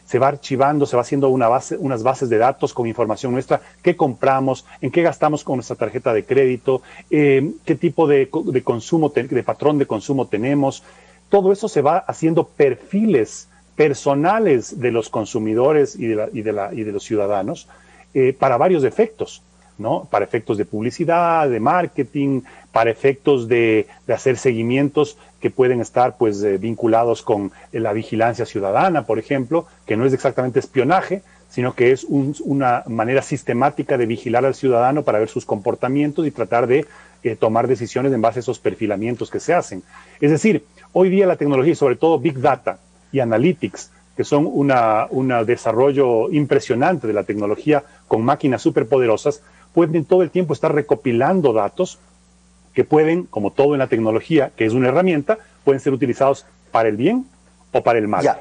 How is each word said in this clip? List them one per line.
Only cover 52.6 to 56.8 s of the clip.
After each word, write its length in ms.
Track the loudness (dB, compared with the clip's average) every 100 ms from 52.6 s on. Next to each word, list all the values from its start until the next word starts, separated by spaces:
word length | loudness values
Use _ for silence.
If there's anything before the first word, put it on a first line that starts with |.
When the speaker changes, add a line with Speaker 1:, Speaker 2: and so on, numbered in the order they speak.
| _
Speaker 1:
que 100 | -4
pueden, 400 | 2 4 4 0
como 280 | -4 -6 -4
todo 220 | 0 2
en 60 | 2
la 80 | 0
tecnología, 640 | 0 0 -2 2 0 0 -2
que 100 | 0
es 80 |
una 160 | 2 2
herramienta, 500 | 2 2 0 -2 -4 -6 _
pueden 160 | 0 2
ser 140 | 0
utilizados 520 | -2 -2 2 0 0 -6 _ _
para 160 | 0